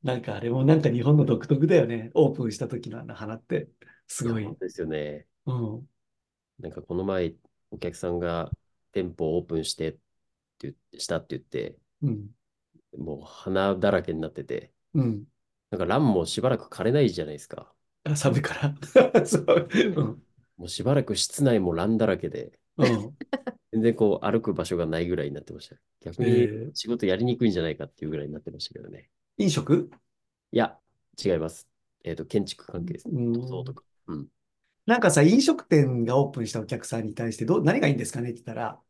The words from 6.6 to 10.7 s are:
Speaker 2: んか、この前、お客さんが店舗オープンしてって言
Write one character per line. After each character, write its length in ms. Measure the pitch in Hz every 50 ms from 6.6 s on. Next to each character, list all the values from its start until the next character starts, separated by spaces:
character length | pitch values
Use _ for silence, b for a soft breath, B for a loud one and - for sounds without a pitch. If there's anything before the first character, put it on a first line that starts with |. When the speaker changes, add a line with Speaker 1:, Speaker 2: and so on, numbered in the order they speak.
| - 82
Speaker 2:
ん 20 |
か、 100 | - 78
こ 140 | 76 _ 87
の 80 | 90 92
前、 320 | 98 95 92 87 82 85 _ _ _ _ _ _ _
お 80 | -
客 160 | 107 - 87 85
さ 160 | - - 90
ん 80 | 87
が 320 | 87 87 85 85 85 80 - - _ _ _ _ _ _ _ _
店 200 | 101 92 90 87
舗 220 | - 85 78 80
オ 40 | 90
ー 20 | 85
プ 140 | - 85
ン 60 | 80 78
し 120 | - -
て 140 | - 80 80
っ 20 |
て 80 | 76 _ _ _ _ _ _ _ _ _ _ _ _ _
言 100 | - 71